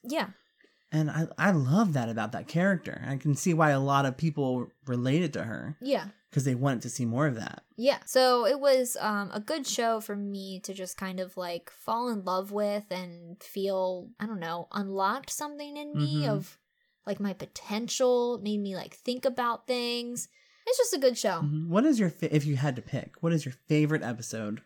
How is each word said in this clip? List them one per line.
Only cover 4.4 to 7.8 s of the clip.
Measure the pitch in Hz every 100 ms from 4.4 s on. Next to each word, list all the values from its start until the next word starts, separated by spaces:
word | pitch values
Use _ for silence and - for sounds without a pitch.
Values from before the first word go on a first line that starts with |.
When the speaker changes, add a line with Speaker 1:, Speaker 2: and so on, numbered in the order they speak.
| 135 127 120 _ -
Speaker 2:
related | 123 127 151 170
to | 151
her. | 113 107 62 151
Speaker 1:
Yeah. | 254 - 190 - _
Speaker 2:
'Cause | 143
they | 135
wanted | 127 139 123
to | 120
see | - 120
more | 117 151
of | 113
that. | - - -
Speaker 1:
Yeah. | -